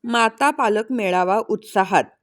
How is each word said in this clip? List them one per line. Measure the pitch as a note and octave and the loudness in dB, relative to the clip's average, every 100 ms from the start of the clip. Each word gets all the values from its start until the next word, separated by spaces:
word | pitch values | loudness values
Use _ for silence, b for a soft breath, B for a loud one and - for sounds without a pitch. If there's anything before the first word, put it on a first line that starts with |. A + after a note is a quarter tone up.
माता | A#3+ A#3 A3+ - C#4 | -2 0 0 2 -2
पालक | D4 A#3+ G#3+ A3+ | 0 0 0 -2
मेळावा | B3+ G3 F3+ F3+ G#3 - | -4 0 0 0 0 -2
उत्साहात. | A3 - G#3 F#3+ F#3 - _ | -6 -2 -2 2 0 0 _